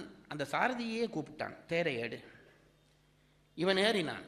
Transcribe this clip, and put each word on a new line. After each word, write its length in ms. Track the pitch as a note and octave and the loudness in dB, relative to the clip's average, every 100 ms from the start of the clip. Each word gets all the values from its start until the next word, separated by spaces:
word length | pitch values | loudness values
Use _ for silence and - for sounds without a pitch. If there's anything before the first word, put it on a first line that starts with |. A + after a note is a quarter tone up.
| - - - | -8 -14 -10
அந்த 160 | D3+ C#3 | -4 -2
சாரதியே 520 | D3+ A3 B3 A#3 A3+ A3+ | 2 2 2 -2 -2 -2
கூப்பிட்டான், 460 | D#3+ C#3+ - A2 - - | -2 -6 -6 -8 -8 -2
"தேரை 280 | E3 E3 A#2+ | 0 2 0
ஏடு." 280 | A#2 B2 - - - - - _ _ _ _ _ _ _ _ - | -2 -6 -12 -20 -20 -20 -20 _ _ _ _ _ _ _ _ 0
இவன் 220 | F3+ F#3+ | 2 6
ஏறினான், 480 | G#3 G#3+ D3+ G#2+ | 6 4 0 -4